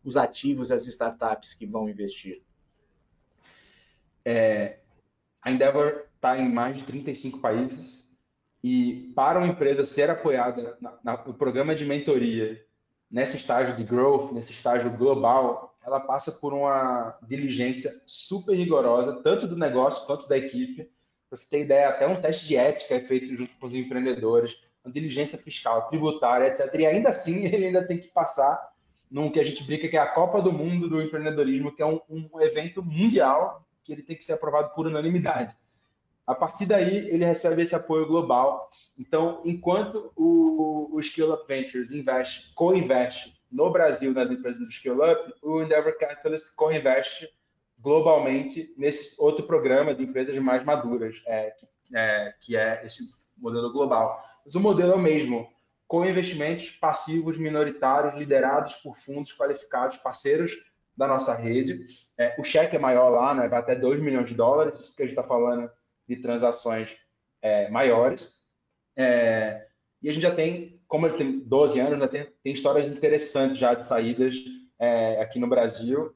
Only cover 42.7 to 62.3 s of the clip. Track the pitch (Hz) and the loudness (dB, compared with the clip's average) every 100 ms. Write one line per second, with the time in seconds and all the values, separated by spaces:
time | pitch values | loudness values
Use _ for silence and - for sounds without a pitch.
42.7 | 185 135 127 123 - - _ _ 127 170 | 4 4 2 0 -4 -16 _ _ 0 2
43.7 | 175 160 135 135 131 123 127 123 120 117 | 4 4 2 0 0 0 -2 -6 -8 -10
44.7 | - 131 127 160 160 - - 151 160 160 | -10 -4 2 4 2 0 -10 -6 -4 2
45.7 | 156 151 156 151 147 156 156 - - 156 | 2 2 -2 -4 -4 -4 -4 -6 -2 0
46.7 | 156 135 131 - - 160 _ _ _ _ | 2 2 2 0 -8 -16 _ _ _ _
47.7 | _ 123 156 156 156 139 135 135 165 156 | _ 2 4 6 4 4 0 -2 -8 -12
48.7 | 135 143 143 - - 151 151 - 160 139 | -4 -2 -2 -8 0 2 2 0 0 4
49.7 | 131 151 131 127 131 131 135 131 127 139 | 4 2 -2 -4 -4 -4 -2 0 0 2
50.7 | 147 120 120 113 113 - 110 110 - _ | -2 0 -4 -6 -8 -6 -4 -6 -10 _
51.7 | _ _ 120 110 104 104 - - 113 110 | _ _ -2 0 0 -4 -10 -4 -2 0
52.7 | 113 113 - 120 _ _ _ 120 117 120 | -2 -8 -16 -18 _ _ _ -8 -4 -4
53.7 | 131 135 117 113 - - _ - 165 208 | 0 2 2 0 -2 -12 _ -8 0 2
54.7 | 180 175 190 170 156 135 117 113 _ _ | 4 4 4 4 2 2 -2 -6 _ _
55.7 | _ _ 165 185 185 175 151 151 170 - | _ _ 0 2 0 -2 -4 -4 -4 -8
56.7 | - 156 151 - 160 160 160 156 151 147 | -2 -2 -2 -2 -2 -2 -4 -2 0 0
57.7 | 135 131 143 147 143 143 135 131 143 147 | 0 2 2 0 -4 2 4 4 0 -2
58.7 | - 143 120 - 143 143 - 143 139 - | -8 -18 -18 -14 -12 -12 -6 -4 -4 -4
59.7 | 127 131 - 127 - 139 156 170 - - | -2 -2 -4 -8 -4 0 0 0 -6 -16
60.7 | _ _ - 135 135 135 113 117 117 90 | _ _ -4 0 0 0 -2 -2 -2 -2
61.7 | 90 - - _ - 120 | -6 -12 -20 _ -2 -2